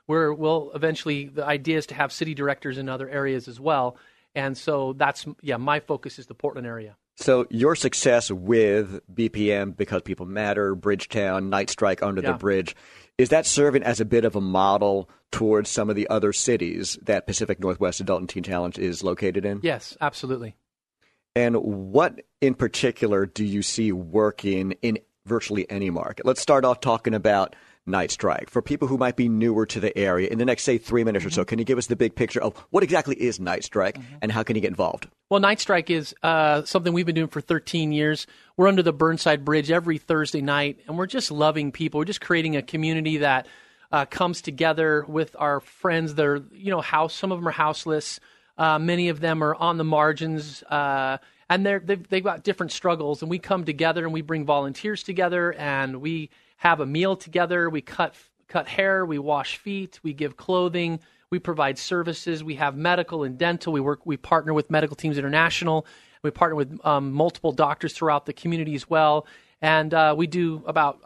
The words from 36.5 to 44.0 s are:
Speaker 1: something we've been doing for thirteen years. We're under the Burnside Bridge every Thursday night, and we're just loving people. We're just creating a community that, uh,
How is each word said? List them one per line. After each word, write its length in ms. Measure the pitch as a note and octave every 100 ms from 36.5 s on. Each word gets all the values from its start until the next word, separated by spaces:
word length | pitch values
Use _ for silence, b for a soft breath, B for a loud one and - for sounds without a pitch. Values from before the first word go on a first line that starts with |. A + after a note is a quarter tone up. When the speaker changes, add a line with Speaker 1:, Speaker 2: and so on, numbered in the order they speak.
| D3
Speaker 1:
something 300 | D3 F#3+ F3
we've 140 | E3+ E3+
been 80 |
doing 140 | D#3+ D3
for 120 | D3
thirteen 500 | - E3 - E3+ D3+
years. 360 | D3+ D3+ D3+ - b b -
We're 120 | F#3+
under 140 | F#3+
the 100 | E3+
Burnside 520 | D3 D#3+ E3 E3 D3
Bridge 260 | C#3+ D3+ C#3+
every 260 | E3+ E3+ D#3
Thursday 460 | - D#3+ D3+ D#3
night, 380 | C#3 C#3+ C#3+ C#3 -
and 120 | E3
we're 80 | F#3+
just 240 | C4 -
loving 420 | D3 D3+ D#3 C#3+
people. 260 | - D#3 D3
We're 60 |
just 160 | E3+ G3+
creating 340 | - E3+ D#3+
a 80 | D3
community 560 | - D#3+ D#3+ D#3+ D#3 D#3
that, 280 | C#3+ C3 - B B B B
uh, 140 | D3+